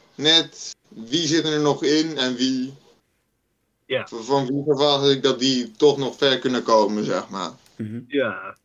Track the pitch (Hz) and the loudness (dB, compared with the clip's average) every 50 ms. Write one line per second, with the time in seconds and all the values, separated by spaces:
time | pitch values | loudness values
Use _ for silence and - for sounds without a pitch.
0 | _ _ _ - 139 156 165 165 147 139 - - - - - - _ _ - 110 | _ _ _ 0 2 4 4 4 2 0 -8 -14 -16 -16 -16 -18 _ _ -18 -18
1 | 113 113 131 170 165 139 160 160 151 156 151 151 147 143 139 139 - 139 151 156 | -10 -4 -4 -2 0 0 0 0 0 0 0 2 2 2 2 2 2 2 2 2
2 | 156 160 156 139 127 127 127 120 131 131 131 127 127 135 139 - _ _ _ _ | 2 0 -2 -2 -2 -2 0 0 0 0 0 -2 -4 -6 -10 -16 _ _ _ _
3 | _ _ _ _ _ _ _ _ _ _ _ _ _ _ _ _ _ _ 131 127 | _ _ _ _ _ _ _ _ _ _ _ _ _ _ _ _ _ _ -6 -6
4 | - - - 117 110 120 139 139 131 123 139 143 143 151 143 131 143 147 147 139 | -6 -6 -10 -12 -4 0 0 0 0 0 -4 -4 0 0 2 2 4 2 2 2
5 | 139 143 139 135 131 135 127 120 127 135 131 127 120 110 - _ 151 151 202 143 | 4 2 2 2 2 0 0 2 0 0 0 0 -2 -6 -2 _ 4 4 4 4
6 | 139 120 120 - 147 139 131 123 123 127 127 120 - - 113 110 107 98 107 104 | -2 -4 -2 0 0 2 2 0 0 -2 -2 -2 0 4 4 4 4 2 0 -2
7 | 104 - 95 90 98 - 95 98 92 82 - - _ _ _ - 113 107 110 120 | -2 -2 -4 -4 -4 -6 -8 -8 -8 -8 -10 -14 _ _ _ -12 -12 -10 -10 -12
8 | 127 120 139 139 127 110 95 95 95 98 - - _ | -12 -6 -4 -4 -2 -2 -4 -8 -12 -14 -16 -18 _